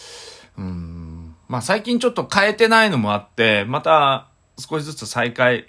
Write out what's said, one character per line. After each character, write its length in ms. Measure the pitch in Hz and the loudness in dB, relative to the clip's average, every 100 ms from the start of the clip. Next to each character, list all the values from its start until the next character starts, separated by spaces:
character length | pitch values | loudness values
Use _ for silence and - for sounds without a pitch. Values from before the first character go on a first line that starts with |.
| - - - - - - | -20 -20 -20 -20 -20 -12
う 20 | |
ー 40 | |
ん。 680 | 95 87 82 85 82 82 82 80 - | -10 -10 -10 -12 -14 -14 -16 -18 -10
ま 100 | 123 | -6
あ 40 | |
最 200 | - 214 | -2 -2
近 160 | 233 240 | 0 -2
ち 80 | 240 | -2
ょ 40 | |
っ 20 | |
と 160 | 240 131 | -4 -2
変 200 | 196 202 | 2 2
え 40 | |
て 140 | 214 226 | 2 4
な 160 | 226 | 6
い 60 | 214 | 4
の 80 | 135 | 2
も 160 | 104 | 0
あ 20 | 104 | -2
っ 100 | - | -4
て、 380 | - 113 104 | 0 2 2
ま 160 | 104 143 | 0 -2
た 480 | 160 156 143 131 - _ _ - | 4 4 4 0 -6 _ _ -18
少 200 | - 156 | -8 -6
し 60 | |
ず 100 | 147 | -6
つ 120 | 135 104 | -10 -8
再 260 | 120 120 | -2 -2
開、 340 | 120 123 120 | 2 2 2